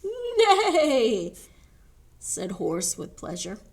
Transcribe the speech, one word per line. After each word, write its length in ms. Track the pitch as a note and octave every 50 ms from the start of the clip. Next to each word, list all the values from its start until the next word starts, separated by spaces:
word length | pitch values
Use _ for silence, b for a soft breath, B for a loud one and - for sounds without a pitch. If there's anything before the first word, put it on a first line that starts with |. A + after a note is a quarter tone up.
Neigh, 1300 | - F#4+ A4+ B4+ A#4+ A#4+ A#4+ A4+ A4+ G#4+ F#4+ F#4+ A4 G#4 D#4+ E4+ D4+ D4+ C#4 C4 A#3 A3+ A3+ F#3+ E3+ F3 - - b b b b b b b b b b b b - - - -
said 340 | - - - - F#3 F#3
Horse 440 | F#3 - - E3 D#3+ E3+ - - - -
with 180 | A2+ - -
pleasure. 420 | - - - E3+ F3 - F3 F#3+ G#3 - -